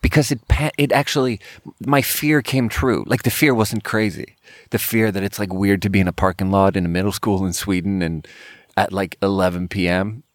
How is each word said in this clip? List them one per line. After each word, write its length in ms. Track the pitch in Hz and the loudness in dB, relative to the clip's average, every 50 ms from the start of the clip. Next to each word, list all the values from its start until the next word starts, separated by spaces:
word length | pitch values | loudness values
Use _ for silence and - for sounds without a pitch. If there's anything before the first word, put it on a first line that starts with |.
| - | 0
Because 280 | - - - 151 - | 4 2 2 2 2
it 160 | 151 117 _ _ | -2 -6 _ _
pa-, 220 | - - 147 151 - | 0 0 0 -4 0
it 160 | - 143 135 - | 0 0 2 2
actually, 480 | 135 143 - - 151 131 127 117 101 - - - - _ - - _ - | 2 2 0 0 0 0 0 -2 -4 -8 -18 -20 -20 _ -20 -16 _ -4
my 160 | - 143 139 123 | 0 0 0 2
fear 400 | - - - - 147 151 147 - | 0 -4 -2 0 2 2 2 0
came 260 | - - 131 123 110 | 0 0 0 0 0
true. 340 | - - - 131 113 71 53 | -2 0 0 2 2 0 0
Like, 160 | - 127 120 - | -2 -4 0 0
the 80 | 123 | -2
fear 240 | - - - 151 131 | 0 2 2 2 4
wasn't 300 | 113 110 104 - 113 - | 2 2 0 0 -6 -6
crazy. 520 | - - 110 110 104 82 73 - - _ _ _ - - - - _ | -2 -2 0 0 0 -2 -6 -12 -14 _ _ _ -20 -20 -20 -14 _
The 100 | - 110 | -6 -4
fear 320 | - - - 113 110 110 | -4 0 0 2 2 2
that 120 | 95 98 95 | 0 -2 -4
it's, 160 | 98 - - | -4 -4 -6
like, 120 | 104 95 | -6 -6
weird 300 | 95 92 98 98 101 95 | -2 0 2 2 2 2
to 80 | - 104 | 2 2
be 120 | 98 101 | 2 4
in 60 | 92 | 2
a 60 | 90 87 | 2 0
parking 380 | - - 92 90 - 95 95 | 0 0 0 0 0 -2 0
lot 260 | 98 98 95 95 95 | 4 4 4 4 4
in 80 | 98 90 | 2 0
a 60 | 87 | 0
middle 220 | 85 90 95 104 95 | 0 0 -2 -2 -2
school 340 | - - 110 101 95 95 | -2 -2 0 0 0 0
in 80 | 90 85 | -2 -4
Sweden 480 | - - 101 95 90 85 98 98 95 87 | -4 -2 0 -2 0 0 -2 -2 0 -2
and 260 | 82 82 78 76 - - - - - - - _ _ _ | -2 -4 -6 -8 -12 -20 -20 -20 -20 -20 -20 _ _ _
at, 160 | - 101 - 92 | -2 -2 -2 0
like, 240 | 98 98 87 - _ - | -4 -4 -4 -4 _ -2
eleven 440 | 98 98 95 92 92 87 90 90 | 0 2 2 0 0 0 -2 -6
P 220 | 87 - 101 90 87 | -6 -4 -2 0 0
M 360 | 87 90 98 104 107 120 - _ | 0 0 -2 -4 -8 -12 -16 _